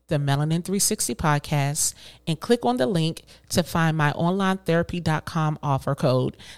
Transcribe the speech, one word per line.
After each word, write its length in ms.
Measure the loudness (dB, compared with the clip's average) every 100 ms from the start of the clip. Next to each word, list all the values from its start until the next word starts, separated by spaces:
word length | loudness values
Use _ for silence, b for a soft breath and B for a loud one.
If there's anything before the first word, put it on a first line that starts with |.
| -4
the 100 | -2
Melanin 440 | 2 2 2 0
three 160 | 0 0
sixty 360 | 0 0 -4
podcast 800 | 0 2 0 0 0 0 0 -4 -4 B B -6
and 120 | -4
click 280 | 0 2 2
on 100 | 0
the 100 | 2
link 360 | 2 0 -4 -14 B B
to 140 | -2
find 340 | 0 2 2 2
my 160 | 2
online 460 | 2 0 2 0 -2
therapy 420 | 0 0 0 -2
dot 240 | -2 -2
com 340 | -2 -2 -2 -2
offer 320 | -2 -2 0
code 420 | 0 2 2 0 -4 B